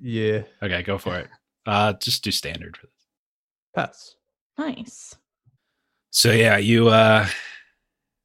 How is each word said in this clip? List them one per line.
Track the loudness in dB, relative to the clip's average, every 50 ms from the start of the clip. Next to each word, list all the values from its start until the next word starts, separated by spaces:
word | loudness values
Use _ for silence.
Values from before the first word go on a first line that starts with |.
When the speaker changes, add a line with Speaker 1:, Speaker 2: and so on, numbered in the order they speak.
Speaker 1:
Yeah. | -12 -8 -6 -4 -2 -2 -2 -4 -6 -10 _ _
Speaker 2:
Okay, | -8 -6 -6 -6
go | -4 -6 -6 -6
for | -6 -6 -8
it. | -8 -10 -12 _ _ _ _ _ _ -6
Uh, | -4 -2 0 0 0 -2
just | -4 -4 -6 -6 -4
do | -4 -6
standard | -6 -6 -8 -10 -12 -14 -14 -18 -20
for | -20 _
this. | _ _ _ _ _ _ _ _ _ _ _ _ _ _ _ _ _ -10
Speaker 1:
Pass. | -8 -8 -8 -10 -16 -20 -20 -20 _ _ _ _ _ _ _ _
Speaker 3:
Nice. | -12 -10 -10 -10 -12 -16 -20 -20 -20 -20 -20 -20 _ _ _ _ _ _ _ _ _ _ _ _ _ _ _ _ _ _ _
Speaker 2:
So | -2 0 2 4
yeah, | 4 4 4 4 4
you, | 2 2 2 4 4 6 6
uh, | 6 6 6 6 4 4 2 -2 -6 -10 -14 -16 -20 -20 _ _ _ _ _ _ _ _ _ _ _ _ _